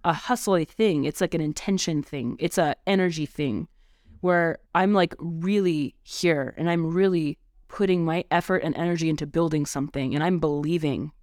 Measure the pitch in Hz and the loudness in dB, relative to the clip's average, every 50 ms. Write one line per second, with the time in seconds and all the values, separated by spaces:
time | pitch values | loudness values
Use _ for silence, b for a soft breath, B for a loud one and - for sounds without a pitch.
0 | _ 175 160 143 - - 254 233 - 208 190 175 156 - - - 220 214 170 147 | _ -2 -2 -2 0 -2 -2 -2 2 2 2 2 2 -2 0 2 2 2 4 2
1 | 135 143 - - 190 165 - 160 156 151 151 - - - 190 185 - - 165 147 | 0 -2 0 -2 -2 0 0 -2 -2 -2 -4 -4 -2 -2 0 0 0 0 -2 -2
2 | 139 - - 139 120 120 120 - - 170 - - 170 147 139 - _ - 196 196 | -2 -4 -8 -6 -6 -6 -6 -4 -4 -2 0 2 0 0 0 -4 _ 0 2 2
3 | 185 180 165 160 151 - - - 151 135 107 95 165 - _ b b b b b | 2 2 0 -2 -6 -6 -4 -4 -2 -2 -2 -4 -6 -8 _ b b b b b
4 | b b b b - 180 180 175 170 165 156 - - _ _ 175 185 196 208 196 | b b b b 0 2 2 4 2 0 -2 -4 -10 _ _ 0 2 4 4 4
5 | 175 170 - - - 170 165 160 165 185 202 208 196 180 165 151 143 - - _ | 2 2 -2 -8 -10 -8 -8 -4 -2 0 2 2 2 2 0 0 -2 -4 -6 _
6 | _ - - - - 175 160 143 135 123 - - 156 170 170 170 165 160 165 180 | _ -14 -8 0 2 2 2 2 0 -4 -4 -4 -2 0 0 0 0 0 2 2
7 | 190 190 185 170 156 147 139 - _ _ _ - - _ - - 208 190 185 180 | 2 4 2 2 0 -2 -4 -8 _ _ _ -20 -20 _ -4 -2 2 2 2 2
8 | 165 165 160 175 - - - 170 175 - 185 180 - - - - 165 175 175 165 | 2 0 0 -2 -2 0 0 0 0 0 -2 0 0 -2 -2 -2 -2 -2 0 0
9 | 165 160 156 147 156 147 - 165 170 165 160 151 147 - - 143 139 147 - 143 | 0 0 0 -2 -4 -4 0 0 0 2 2 0 -2 -2 -4 -6 -6 -4 -4 -4
10 | 135 131 117 147 156 175 185 170 156 156 147 147 147 151 170 170 156 147 131 82 | -4 -2 -2 0 0 0 0 2 0 0 0 0 -2 0 0 0 0 0 -2 -2
11 | 113 156 - - | -6 -8 -12 -10